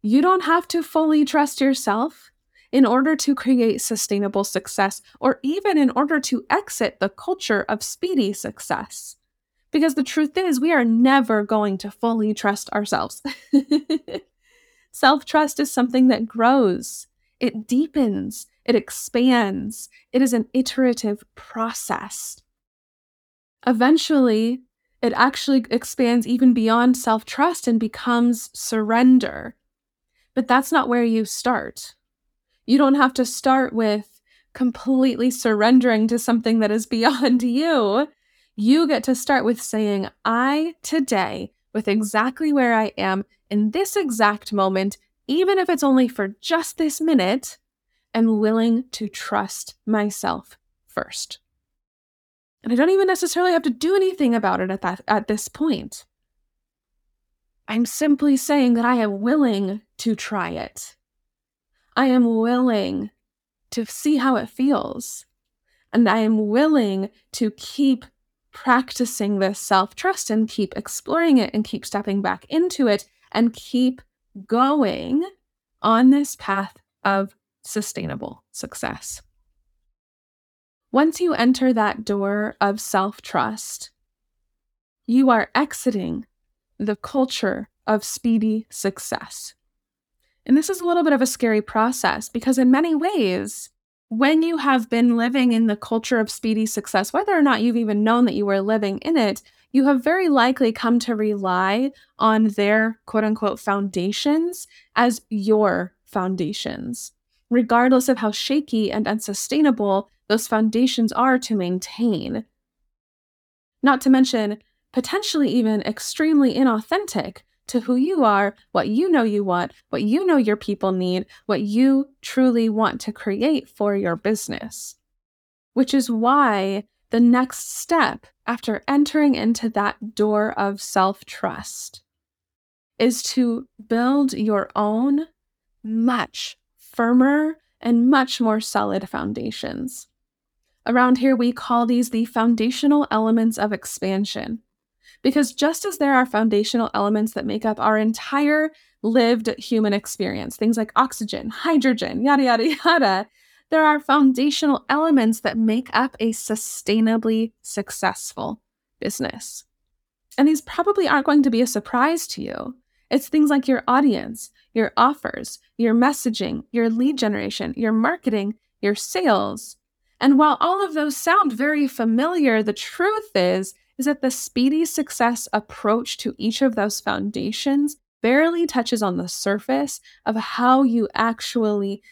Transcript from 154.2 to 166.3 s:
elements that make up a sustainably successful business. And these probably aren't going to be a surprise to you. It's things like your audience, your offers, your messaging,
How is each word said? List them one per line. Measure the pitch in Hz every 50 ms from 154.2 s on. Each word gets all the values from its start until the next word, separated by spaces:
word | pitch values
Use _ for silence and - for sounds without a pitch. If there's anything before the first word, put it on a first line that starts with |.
| 277 269 254 247 269 294 285 - 311 285 269 - _ -
elements | 269 302 320 330 294 262 226 220 226 -
that | - - -
make | 226 226 220 214 240 254 -
up | - - 254 262 - -
a | 220 226
sustainably | 226 - - - 214 214 - - - - - - 208 226 220 220 226 226 220 226 226 220 226 226 _ _
successful | _ - - 202 196 - - - - 185 190 - - - - - - - 220 _ _ _ _ _ _ _ _ _
business. | - 208 - - 131 - - 220 - - - - _ _ _ _ _ _ _ _ _ _ _ _ _ _ -
And | - 277 302
these | 311 277
probably | - - - - 349 403 403 403 359
aren't | - - 277 269
going | - 294 294 269
to | 269
be | 233 226
a | 254
surprise | 247 - 208 208 - - 240 262 311 339 320 - -
to | - -
you. | - - - - - 254 254 _ _ _ _ _ _ _
It's | - 277 - -
things | - 311 302 285
like | 294 277 269 -
your | 262 - -
audience, | - 247 269 294 277 202 - - - 226 - - - _ _ _ _
your | _ 226 220 - _
offers, | - 233 269 294 - - - - - - - - - _ _ _
your | - 233 226 226
messaging, | 233 247 285 285 - - 247